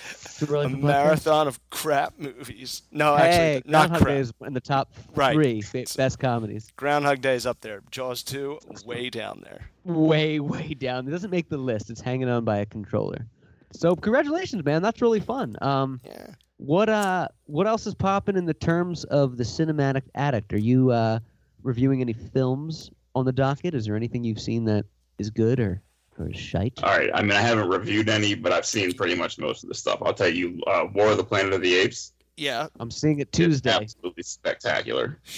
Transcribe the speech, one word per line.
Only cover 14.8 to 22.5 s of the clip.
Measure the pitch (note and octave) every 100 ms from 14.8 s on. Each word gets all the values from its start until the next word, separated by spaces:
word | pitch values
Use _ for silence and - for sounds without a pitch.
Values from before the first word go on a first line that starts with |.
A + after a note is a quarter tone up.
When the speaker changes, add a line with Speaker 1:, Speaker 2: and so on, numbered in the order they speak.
Speaker 1:
That's | G#3 -
really | A#3 A3
fun. | - C4 C3+ -
Um, | C3+ C3+ C3+ B2+
Speaker 2:
Yeah. | - - - - _ -
Speaker 1:
what, | C3 E3+ A3
uh, | G#3+ G3 F#3 D3+ - -
what | D3 G#3
else | A3 G#3+
is | -
popping | F#3+ G3 G3+ F#3+
in | E3+
the |
terms | D#3 E3+ E3+ F3+ D#3+ -
of | C#3+ C3+ B2
the |
cinematic | A2+ - D#3+ D3+ C#3 C3+ - -
addict? | C#3+ A#2 -
Are | G#2
you, | A2 B2+ B2+
uh, | A#2 A2+ A2+ - _ _ _
reviewing | B2+ A#2 C3+ C3
any | B2
films | A2+ - C3+ B2+